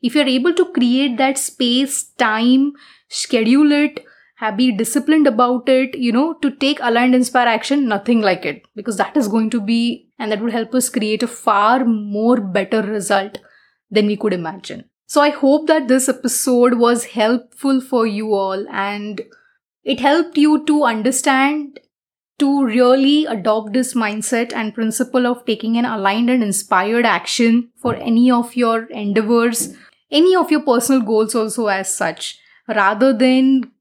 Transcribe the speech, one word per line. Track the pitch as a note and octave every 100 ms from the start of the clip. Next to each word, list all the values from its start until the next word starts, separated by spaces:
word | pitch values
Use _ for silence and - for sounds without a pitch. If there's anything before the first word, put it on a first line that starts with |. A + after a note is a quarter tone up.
If | B3 D4+
you're | C4+
able | B3+ D4+
to | E4 F4
create | C#4+ A#3+ B3+ C#4+ A#3
that | C4+ C4+
space, | - _ B3 B3 C#4 - - -
time, | A#3 A3 A#3+ C4 C#4+ C#4+ - _ _
schedule | - - A#3+ A3+ C4+ D4+
it, | D4 D4 D4+ - _ _ _
have, | A3 G3+
be | B3+
disciplined | G3+ A3+ D4 C#4 D#4 D4
about | A3+ B3 B3 B3
it, | C4 C4 -
you | A#3+
know, | A#3 D#4 D#4
to | C#4+
take | C#4 C#4 D4
aligned, | A#3+ A#3 B3
inspire | B3+ B3 B3+ A#3+
action, | A3 - C#4+ C4
nothing | G3+ - A#3
like | G#3 F3+
it, | - B3 _
because | - A#3 G3+
that | G3 D4+
is | G#3+
going | A3+ A3
to | A#3+
be, | G3+ A#3 A#3 A#3 _ _
and | A3
that | G#3+
would | A#3
help | A#3 A3+
us | B3+ -
create | B3 G#3+ G#3+
a | A#3+
far | - - G3+ G#3+ B3+
more | A#3+ A3 G#3 G#3 A3+ B3
better | G3 F#3+ F#3+ A3
result | G3 G#3+ F3+ G3+ G3 - _ _ _ _ _
than | G#3 G#3
we | G#3
could | G#3+
imagine. | F3+ D#3+ F#3 - - - _ _
So | D4
I | D4
hope | D4 C4+ D4 D#4
that | D#4 B3+
this | C4 C4
episode | B3+ B3 - - B3 B3
was | A#3 A#3 A#3+
helpful | - A3+ G#3+ A#3+ - - C#4 C4+
for | B3+ B3 A3+
you | G#3 A3
all, | G3+ G3 F#3+ G3+
and | G#3+ G3 G#3 G#3 G3+ - _ _ _ _ _
it | - A#3+
helped | C4 D#4 E4 -
you | D4+ D4+ D4+
to | D4
understand, | C4+ A3 A3 C4 D4 C4 C4+ D4+ C#4+ - _ _ _ _ _ _
to | C#4 C#4
really | C4 A3 B3 C4+ C4+ D4 D#4
adopt | A3+ F#3 G#3+ G#3+
this | A#3 B3+
mindset | A#3+ G#3+ G#3+ - A#3 A#3
and | A#3+ A3
principle | G#3+ A3 A3 B3 B3+ A#3+
of | A#3+
taking | - A3 A3+ A#3
an |
aligned | A#3+ A3 G3 G#3+ A#3+
and | B3+
inspired | G#3 F#3+ - F#3 G3+ A#3
action | A#3 F3+ - - A#3 A#3 A#3 _
for | A#3+ A3+
any | - A#3 B3
of | A#3+ A#3+ B3
your | A#3 A3+
endeavors, | A3+ - G3+ G3+ G#3+ A#3 A#3 A3+ - - - _ _
any | C#4+ F4+
of | F#4 D#4+
your | D4+
personal | D4+ B3 B3+ C4
goals | G#3+ A3 A3
also | A#3 A3 G#3+ G#3+
as | F#3+ F#3+
such, | - F3 D#3 - - _ _ -
rather | G#3+ G3 G#3 C4
than | A3+ B3+ C4 C4 C4+ A#3 _